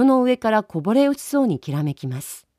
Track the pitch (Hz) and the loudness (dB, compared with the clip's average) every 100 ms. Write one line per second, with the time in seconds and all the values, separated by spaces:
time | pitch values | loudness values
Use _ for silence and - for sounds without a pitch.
0 | 262 262 247 247 226 220 208 165 151 233 | 4 4 2 0 0 0 -2 -4 0 2
1 | 277 277 - 285 262 147 - 143 151 139 | 2 0 -2 0 0 -2 -4 -4 -4 -4
2 | 135 127 - - _ | -8 -8 -10 -16 _